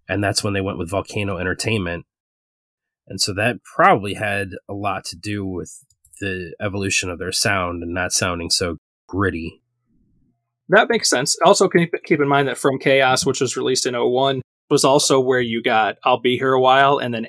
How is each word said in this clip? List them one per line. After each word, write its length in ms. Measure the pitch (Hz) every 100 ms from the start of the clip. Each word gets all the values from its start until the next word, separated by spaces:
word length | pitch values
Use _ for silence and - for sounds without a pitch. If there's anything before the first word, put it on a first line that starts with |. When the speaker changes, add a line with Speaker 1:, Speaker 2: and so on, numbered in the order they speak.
| -
Speaker 1:
and 140 | 92
that's 200 | 98 98
when 100 | 107
they 60 | 98
went 180 | 95 78
with 120 | 85
Volcano 460 | 98 - 107 101 90
Entertainment. 680 | 90 90 110 110 87 87 - _ _ _ _ _ _ _ _ _ _
And 140 | 92
so 140 | -
that 220 | 95 113 101 - -
probably 380 | 185 143 101
had 360 | 92 107 101 95 98 -
a 60 |
lot 300 | 101 101 95 -
to 100 | 85
do 280 | 104 104
with 400 | 95 92 82 - - _ _ -
the 340 | 98 92 85 -
evolution 500 | 104 101 95 - 92
of 80 | 85
their 140 | 90
sound 500 | - 113 98 87 85
and 100 | 85
not 200 | 90 90
sounding 360 | - 95 87 85
so 260 | - 90 80 _ _ _
gritty. 520 | 92 98 82 82 - _ _ _ _ _ _ _ _ _ _ -
Speaker 2:
That 200 | 196 -
makes 220 | 156 -
sense. 260 | 127 143 -
Also, 240 | 170 202 190
can 140 | 180
you 60 | 170
p-, 100 | -
keep 160 | - 156
in 80 | 143
mind 200 | 143 139
that 80 | 120
From 200 | 147 131
Chaos, 480 | 147 135 131 127 139
which 140 | 127
was 160 | 123 -
released 280 | 123 127 131
in 80 |
oh 140 | 123 123
one, 320 | 123 135 135 - _ _
was 140 | 143
also 360 | 139 143 - 139
where 200 | 127 127
you 220 | 120 113
got 340 | 127 110 104 -
I'll 160 | 131 123
Be 180 | 123 123
Here 140 | 131
a 80 | 131
While 380 | 127 135 139 143
and 140 | 123
then 140 | 113